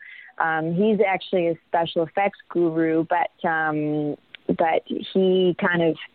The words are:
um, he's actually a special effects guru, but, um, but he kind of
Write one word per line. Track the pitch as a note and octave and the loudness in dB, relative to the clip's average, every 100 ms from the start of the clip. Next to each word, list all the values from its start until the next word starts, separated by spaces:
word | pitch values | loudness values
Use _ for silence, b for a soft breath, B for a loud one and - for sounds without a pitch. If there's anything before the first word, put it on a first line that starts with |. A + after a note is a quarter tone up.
| B B B B | B B B B
um, | E3 D#3+ D#3+ | -2 0 -2
he's | E3+ G#3+ G#3 G3+ | 0 2 4 2
actually | F#3 - F#3+ E3+ | 0 -2 0 0
a | E3 _ | -2 _
special | F3 E3+ - | -2 0 -2
effects | D#3+ - G3+ - - | -2 0 -2 -2 -6
guru, | E3+ F3 D#3+ E3 D#3+ D#3+ | 0 0 2 0 0 0
but, | F3 - - F3+ | 0 -2 -4 -2
um, | D#3+ D#3 D3+ D3+ D3+ D3 D3 _ - - | -2 0 -2 -2 -2 -2 -6 _ -12 -4
but | F3+ E3+ D#3+ - | 0 0 0 -2
he | A#3 - G3 F#3 F#3 F#3 E3+ | -6 -4 0 2 4 2 2
kind | G3 F3 | 0 2
of | E3 D3+ - | 0 0 -6